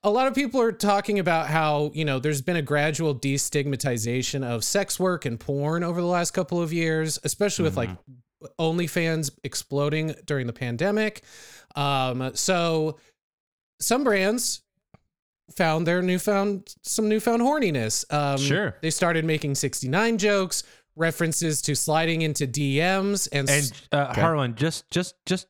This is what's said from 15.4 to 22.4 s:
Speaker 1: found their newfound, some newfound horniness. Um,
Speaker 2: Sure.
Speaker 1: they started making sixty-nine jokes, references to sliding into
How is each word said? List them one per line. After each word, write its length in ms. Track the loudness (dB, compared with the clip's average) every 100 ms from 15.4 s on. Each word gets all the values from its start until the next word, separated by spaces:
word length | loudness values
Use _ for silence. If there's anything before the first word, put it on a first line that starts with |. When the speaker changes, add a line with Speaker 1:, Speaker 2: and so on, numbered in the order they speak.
| _ 0
Speaker 1:
found 300 | 2 2 2
their 160 | 2
newfound, 720 | 2 0 2 2 0 -2 -8 -16
some 260 | -4 0 2
newfound 320 | 2 2 2
horniness. 640 | 2 2 2 0 0 -2 -2
Um, 240 | 0 0 0
Speaker 2:
Sure. 380 | 2 0 0 -4
Speaker 1:
they 80 | -4
started 340 | 0 2 2
making 300 | 0 0 -2
sixty-nine 640 | -2 -2 -4 -2 2 2 2
jokes, 440 | 2 2 0 -4 -8 -20 _ -2
references 680 | -2 2 0 0 0 0
to 120 | -2
sliding 460 | -2 2 2 2 2
into 240 | 0 0